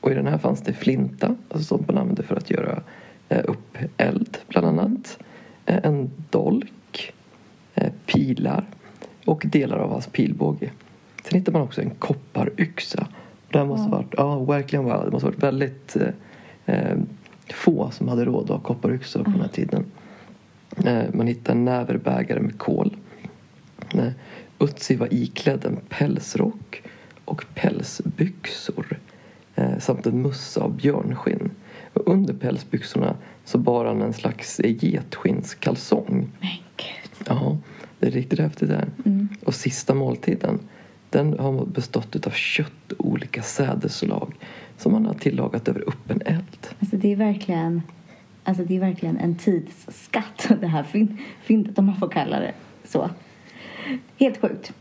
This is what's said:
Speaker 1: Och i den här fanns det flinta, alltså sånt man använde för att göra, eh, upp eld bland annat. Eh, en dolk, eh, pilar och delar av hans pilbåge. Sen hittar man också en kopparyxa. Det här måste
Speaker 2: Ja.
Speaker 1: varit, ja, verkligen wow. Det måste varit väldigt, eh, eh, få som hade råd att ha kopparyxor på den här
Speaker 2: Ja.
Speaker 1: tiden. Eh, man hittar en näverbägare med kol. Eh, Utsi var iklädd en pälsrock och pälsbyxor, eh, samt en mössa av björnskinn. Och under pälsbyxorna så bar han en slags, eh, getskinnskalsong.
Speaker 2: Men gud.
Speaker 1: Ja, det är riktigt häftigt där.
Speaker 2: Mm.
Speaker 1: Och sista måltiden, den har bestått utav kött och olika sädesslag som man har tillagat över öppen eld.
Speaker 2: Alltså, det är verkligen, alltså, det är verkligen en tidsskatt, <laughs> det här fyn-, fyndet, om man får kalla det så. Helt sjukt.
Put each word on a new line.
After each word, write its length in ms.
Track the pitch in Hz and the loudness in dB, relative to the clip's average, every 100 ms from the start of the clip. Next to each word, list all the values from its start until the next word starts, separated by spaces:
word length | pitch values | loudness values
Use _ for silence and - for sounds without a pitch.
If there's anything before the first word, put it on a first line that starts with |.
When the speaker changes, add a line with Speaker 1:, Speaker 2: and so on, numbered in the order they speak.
Speaker 1:
Och 100 | 135 | 2
i 20 | |
den 140 | 135 139 | 2 2
här 100 | 156 | 2
fanns 240 | 127 135 | 0 0
det 120 | - | -2
flinta, 600 | 127 - 131 131 - - 247 - | 0 2 2 0 0 0 0 -4
alltså 160 | 156 156 | -6 0
sånt 200 | 196 151 | 0 2
man 100 | 143 | 2
använde 260 | 135 - | 2 0
för 120 | 156 - | -2 -4
att 140 | - | 0
göra, 300 | - - - - - - - - | -2 0 -4 -8 -20 -20 -20 -2
eh, 120 | - - | 0 0
upp 300 | - - - - - | -4 -8 -8 -6 0
eld 400 | 85 - - - - | 2 2 -2 -6 0
bland 200 | - 170 | 2 4
annat. 500 | 78 208 247 - - - - - - - | 4 2 0 -6 -16 -18 -20 -20 -10 0
Eh, 140 | 180 156 | 2 4
en 260 | 143 131 - 156 | 2 0 -6 -2
dolk, 840 | - - 220 - - - - - - - - - - - - | 2 4 2 0 -14 -16 -12 -12 -14 -20 -20 -20 -20 -6 -2
eh, 160 | - - - | -2 -4 0
pilar 600 | - 135 - - - - - - - - - - | 2 2 2 0 0 -4 -16 -20 -20 -20 -4 0
och 180 | 156 147 | 2 4
delar 320 | 151 135 - | 2 2 0
av 140 | - | 0
hans 160 | - 127 | -2 -2
pilbåge. 640 | - - - 73 73 - - - - - - | 2 2 2 0 0 -4 -8 -20 -20 -20 -18
Sen 160 | - 180 | 2 2
hittar 140 | 185 | 4
man 80 | 165 | 2
också 200 | 131 - | 2 -2
en 80 | 110 | -4
kopparyxa. 1160 | - - 139 - - - - 165 - - - - - - - - | -4 -2 -2 -2 -2 -2 0 -2 -2 -6 -6 -6 -8 -20 -20 0
Det 60 | 143 | 2
här 80 | 143 | 2
måste 180 | 214 214 | 2 2
Speaker 2:
Ja. 40 | - | 0
Speaker 1:
varit, 160 | 131 - | 0 -2
ja, 220 | 139 143 | -2 -2
verkligen 460 | 131 143 139 147 127 | 0 0 0 -2 0
wow. 160 | 104 - | 0 0
Det 60 | |
måste 140 | 135 139 | 0 -2
varit 180 | - | 0
väldigt, 520 | 139 131 135 - - - | 0 0 -4 -6 -6 -2
eh, 800 | - - - - - - - - | -2 -4 -14 -20 -20 -10 -2 0
eh, 220 | - - - - - - - | 0 0 -2 -6 -20 -20 -16
få 380 | - - 160 127 | 2 2 2 -2
som 160 | - 123 | -2 0
hade 180 | 120 123 | 2 2
råd 180 | 127 | 0
att 60 | - | 0
ha 100 | - | -4
kopparyxor 640 | - 120 120 127 - - | -2 -2 0 -2 -4 -2
på 60 | - | 0
den 100 | 190 | 2
här 80 | - | 0
Speaker 2:
Ja. 20 | - | -2
Speaker 1:
tiden. 300 | - - - - - - - - - - - - 120 | 0 0 -2 -10 -20 -20 -20 -20 -20 -20 -16 -2 2
Eh, 280 | 120 120 | 2 2
man 140 | - 117 | 0 0
hittar 260 | 120 120 | 0 2
en 120 | 120 123 | 4 4
näverbägare 760 | 123 123 123 127 123 120 - | 2 0 0 0 0 0 0
med 180 | - - | -2 -2
kol. 380 | - - - - - - - - - - - - - - | -2 2 0 -2 -18 -16 -18 -18 -20 -20 -20 -18 -2 0
Eh, 160 | 120 131 - - - - | 0 -2 -14 -18 -20 0
Utsi 360 | 143 - - 127 | 0 0 0 2
var 180 | 120 | 2
iklädd 520 | 123 120 - - 135 - | 0 0 0 0 0 -2
en 120 | - - | -4 -6
pälsrock 920 | - 143 143 - - 220 220 - - - - - - - | 0 0 0 -4 0 0 -2 -14 -16 -16 -20 -20 -18 -8
och 140 | - - - | -8 -8 -2
pälsbyxor, 1400 | - - - - - - 175 - - - - - - - - - - - - - | 0 0 -6 -4 -6 0 0 0 -10 -8 -6 -6 -6 -8 -10 -20 -20 -20 -8 0
eh, 220 | 127 127 | 0 2
samt 260 | - 127 120 | 0 0 2
en 160 | 120 | 2
mössa 400 | 131 131 - - | 0 -2 -4 -2
av 140 | - - | -2 2
björnskinn. 760 | 139 - - 127 - - - - - - - | 2 2 0 -2 0 0 -2 -6 -18 -20 -4
Och 140 | - 190 | 0 4
under 200 | 190 196 | 4 4
pälsbyxorna 840 | 127 127 - - - - - - - - - - | 0 -2 -2 -2 -4 -2 0 0 -2 -10 -20 0
så 120 | 123 | 2
bar 280 | 123 120 117 | 4 4 2
han 160 | 107 | 2
en 120 | 107 | 0
slags, 460 | 113 - 117 - - | 0 -2 -4 -8 0
eh, 240 | 117 113 | 2 4
getskinnskalsong. 1400 | - - - - - - - - - - - - - - - - | 2 0 -4 -2 0 0 -2 -2 -2 0 2 0 2 0 0 -4
Speaker 2:
Men 100 | 185 - - - | -6 -6 -12 -14
gud. 480 | - - - - - | -14 -14 -16 -14 -2
Speaker 1:
Ja, 300 | 117 135 151 - - - - | 0 2 -2 -4 -18 -20 0
det 80 | 123 | 0
är 40 | |
riktigt 280 | 127 131 160 | 2 0 0
häftigt 300 | 156 - 151 | 0 0 0
där. 160 | 151 - - 208 | 0 -2 0 2
Speaker 2:
Mm. 220 | 196 202 202 - | 2 0 -2 -4
Speaker 1:
Och 100 | - | -2
sista 380 | 135 131 - | -2 -2 0
måltiden, 680 | 135 131 123 - - - - - - - - - | 2 2 0 0 0 0 -2 -6 -20 -20 -20 0
den 300 | - 151 147 | 2 4 2
har 260 | 135 135 - | 0 0 0
bestått 500 | - 123 120 117 - | -4 -2 -4 -4 -6
utav 160 | - | -4
kött 600 | - - - 151 - - - | -4 -2 -2 -2 -6 -12 -2
och 80 | - | 0
olika 360 | - - - | 0 -4 -6
sädesslag 920 | 113 - 131 - 151 - - - - - - - - - | -4 0 0 0 -2 -2 -2 -2 -4 -10 -18 -18 -20 -2
som 140 | - | 2
man 140 | 220 220 | 4 2
har 80 | |
tillagat 540 | - 143 131 131 117 - | 2 0 0 -2 0 -2
över 140 | - - | -2 -4
öppen 340 | - - - - | -6 -4 -2 0
eld. 420 | 165 190 - - - | -2 -2 -14 -18 -6
Speaker 2:
Alltså, 180 | 202 202 | -2 2
det 140 | 202 | 2
är 40 | 202 | 4
verkligen, 680 | 214 202 - 165 165 170 165 - - - - - | 2 2 0 0 2 0 -4 -14 -20 -20 -20 -8
alltså, 200 | - 185 | -2 -2
det 120 | 175 185 | 0 2
är 40 | |
verkligen 380 | 190 185 165 165 | 0 0 -2 0
en 180 | 170 175 | 0 2
tidsskatt, 1120 | - 175 160 - - - - 233 214 - - | 2 2 0 -14 -18 -18 -4 -4 -4 -8 2
<laughs> 60 | 208 | 4
det 60 | 175 | 4
här 160 | 156 | 0
fyn-, 340 | 143 208 214 - - - | 0 2 2 0 -12 -16
fyndet, 360 | - 220 - - | 2 4 4 4
om 60 | 196 | 4
man 100 | 185 | 4
får 120 | 190 | 0
kalla 300 | - 139 - | 0 0 0
det 120 | - - - - | -2 -6 -20 -20
så. 260 | - 151 156 175 - - - - - - 285 254 - - | -2 0 0 -6 -18 -20 -20 -20 -16 -12 -6 -8 -8 4
Helt 220 | 269 - | 4 4
sjukt. 320 | 202 - - - | -4 -4 -12 -18